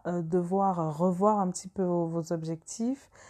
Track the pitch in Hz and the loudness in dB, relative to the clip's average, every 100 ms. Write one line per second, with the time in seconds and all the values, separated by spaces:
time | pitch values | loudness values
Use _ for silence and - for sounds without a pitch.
0 | 180 175 160 180 175 196 196 175 160 151 | -4 -4 0 0 2 2 2 2 -2 0
1 | 185 175 208 214 180 - 190 - 180 175 | 0 4 4 4 0 -2 -8 -2 0 0
2 | 165 170 165 170 160 165 - - 233 269 | 0 -2 -2 -4 -4 -8 -8 -4 -4 -4
3 | - - | -10 -20